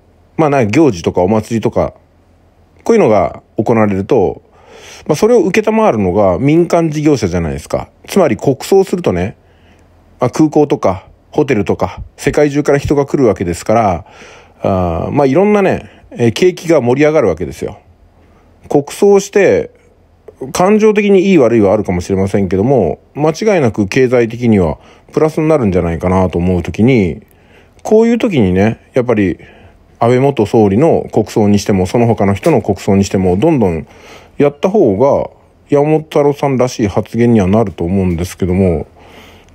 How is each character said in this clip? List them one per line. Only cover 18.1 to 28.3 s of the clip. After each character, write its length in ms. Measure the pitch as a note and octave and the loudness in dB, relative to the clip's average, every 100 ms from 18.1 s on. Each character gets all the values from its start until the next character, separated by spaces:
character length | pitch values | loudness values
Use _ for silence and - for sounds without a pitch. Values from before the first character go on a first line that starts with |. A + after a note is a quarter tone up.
| _ _ _ _ _ - | _ _ _ _ _ -2
国 160 | D3 C#3+ | -2 -2
葬 280 | - G3+ G3 | 0 2 2
し 100 | - | 2
て、 440 | G#3 E3+ F#2 - _ _ _ _ _ - - C3 | 0 2 2 -2 _ _ _ _ _ -20 -18 -10
感 260 | - F#3 G#3+ | -2 2 4
情 160 | G#3+ | 2
的 160 | G#3 G3+ | 2 2
に 200 | G3 G3 | 2 4
い 20 | |
い 60 | F3+ | 4
悪 180 | A#2 A#2 | 4 4
い 40 | |
は 120 | G2 | 2
あ 40 | G#2+ | 0
る 60 | |
か 80 | G2 | -2
も 100 | F2 | -4
し 80 | F2 | -2
れ 40 | F#2+ | -2
ま 120 | F#2+ | -2
せ 120 | G#2 | -2
ん 80 | F#2+ | -2
け 80 | F#2+ | -2
ど 60 | |
も、 380 | A#2 C3+ E2+ - _ | 0 0 0 -6 _
間 160 | C3 D3+ | -4 -4
違 280 | D#3 A3 F#3 | -2 0 0
い 20 | |
な 120 | B2 | 0
く 160 | - G2 | -2 -2
経 180 | C3+ B2+ | 0 2
済 220 | B2 A#2 | 2 0
的 200 | A2+ A#2+ | -2 0
に 120 | G#2 | 2
は 180 | E2 C#2+ - - _ | 0 -4 -14 -20 _
プ 60 | - | -2
ラ 120 | D#3 | -2
ス 100 | D#3+ | 0
に 80 | D#3 | 0
な 100 | D#3 | 0
る 80 | G#2+ | 0
ん 60 | |
じ 60 | F2+ | 0
ゃ 20 | |
な 100 | E2+ | -2
い 60 | D#2+ | -2
か 100 | F2+ | -2
な 220 | F#2 F#2 | 0 0
と 80 | F2 | -2
思 200 | F2+ F2+ | -2 -2
う 40 | |
と 80 | E2+ | -4
き 140 | F#2 | 0
に、 380 | A#2 B2+ F2+ - - _ _ _ _ _ | 2 2 0 -4 -14 _ _ _ _ _
こ 200 | - G#3+ | 0 2
う 40 | A#3 | 2
い 80 | |
う 40 | A#3 | 0
と 120 | B3 | 0